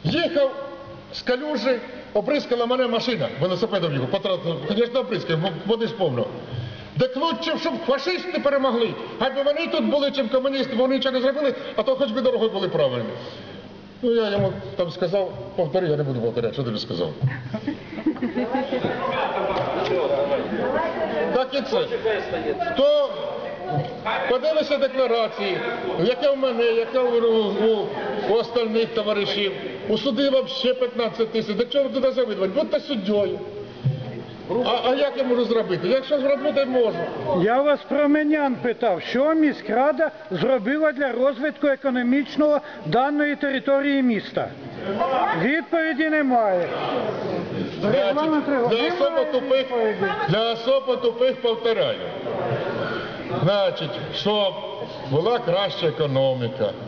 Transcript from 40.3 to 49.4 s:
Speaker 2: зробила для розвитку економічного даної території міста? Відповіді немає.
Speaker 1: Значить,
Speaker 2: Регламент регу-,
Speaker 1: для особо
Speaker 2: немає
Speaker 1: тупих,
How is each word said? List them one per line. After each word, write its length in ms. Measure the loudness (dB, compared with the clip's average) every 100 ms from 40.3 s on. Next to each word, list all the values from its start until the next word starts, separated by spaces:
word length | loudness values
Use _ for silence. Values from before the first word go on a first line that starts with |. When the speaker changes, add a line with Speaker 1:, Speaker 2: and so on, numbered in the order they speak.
Speaker 2:
зробила 600 | 0 2 2 2 2 2
для 200 | 2 -2
розвитку 540 | 2 2 2 -4 0 0
економічного 920 | 2 0 0 2 2 0 2 4 4 0 -10 0
даної 500 | 2 4 2 0 0
території 680 | -2 0 2 2 4 4
міста? 460 | 4 2 -2 -4 -4 -8 -12 -8 -6 -2 0 2 2 2
Відповіді 680 | 2 2 0 0 0 0 2
немає. 600 | 2 4 4 4 2 0 -2 -2 -2 -2 -4 -4 -4 -4 -4 -6 -2
Speaker 1:
Значить, 240 | 0 2 2
Speaker 2:
Регламент 420 | 2 2 2 2
регу-, 200 | 0 2
Speaker 1:
для 180 | 2 0
особо 180 | 2 2
Speaker 2:
немає 220 | 2 2
Speaker 1:
тупих, 260 | 0